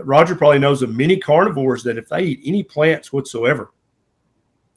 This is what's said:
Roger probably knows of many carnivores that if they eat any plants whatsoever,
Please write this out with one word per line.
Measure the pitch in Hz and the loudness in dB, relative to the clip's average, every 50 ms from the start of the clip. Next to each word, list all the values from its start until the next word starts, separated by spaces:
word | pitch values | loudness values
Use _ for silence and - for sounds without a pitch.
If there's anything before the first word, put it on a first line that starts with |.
| - | -6
Roger | 131 135 151 170 175 180 | 2 4 4 4 4 0
probably | - 151 147 143 139 | 2 4 4 4 4
knows | 139 143 143 131 | 4 2 0 0
of | 131 113 110 | -2 -4 -2
many | 120 143 170 190 | -2 0 2 0
carnivores | 185 - - 151 165 196 214 160 139 131 131 123 120 120 | 0 2 2 2 2 2 0 -2 -2 -2 -2 -2 -2 -4
that | 120 113 | -6 -6
if | 117 113 - | -6 -8 -6
they | - 165 | -6 -4
eat | 190 165 131 - - | -4 -4 -6 -6 -6
any | 139 190 208 | -6 -4 -4
plants | - - - 147 151 165 156 151 - - 139 | -6 -6 -4 0 0 0 0 0 -6 -8 -8
whatsoever, | 135 - - - 113 113 127 147 120 98 - _ _ _ _ _ _ _ _ _ _ _ _ _ _ _ _ _ _ _ _ _ | -8 -8 -8 -8 -2 -2 -2 -2 -2 -6 -14 _ _ _ _ _ _ _ _ _ _ _ _ _ _ _ _ _ _ _ _ _